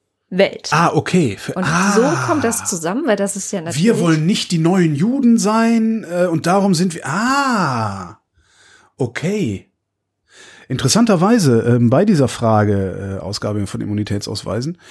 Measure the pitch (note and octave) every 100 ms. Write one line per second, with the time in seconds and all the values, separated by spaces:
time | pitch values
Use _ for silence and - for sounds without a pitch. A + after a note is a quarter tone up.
0 | _ _ - F#3 G3 - - D3+ E3 D3
1 | - F3+ C3 F#2+ - - C#3 E3+ G3+ G3+
2 | C4+ E4+ - D#4 A3+ A3+ - F3 E3 A3+
3 | D#4 G3+ G3 G3 - G3 D#3+ B2 G#3+ A#3
4 | E3+ D#3 D#3+ A#3 - E3+ D#3+ F#3+ E3 C#3
5 | G#3 C#4 A#3+ A3+ F#3+ A3+ A3+ A#3 A3 A3
6 | E3+ F3 F3+ E3 E3 G3 G3 E3 F#3 E3
7 | - F3 A#3+ C#4 C4+ A3+ D#3 B2 G#2+ G2
8 | F2 - _ _ _ _ _ _ _ -
9 | A#2+ - E3 G#3 C3+ F#2 - _ _ _
10 | _ _ _ - - - - C3 C3 G#3
11 | A#3 F3+ F#3+ A#3+ D3 A2+ A#2+ A#2+ A#2 C3+
12 | G#3 E3 B2 - A2+ G#2+ G#2 G2 F#2+ G2+
13 | G2 F#2+ F#2+ - A2 G#2 G2 A#2 G#2 G#2
14 | G#2 G2+ G#2 G2+ - G#2 C#3 F3+ -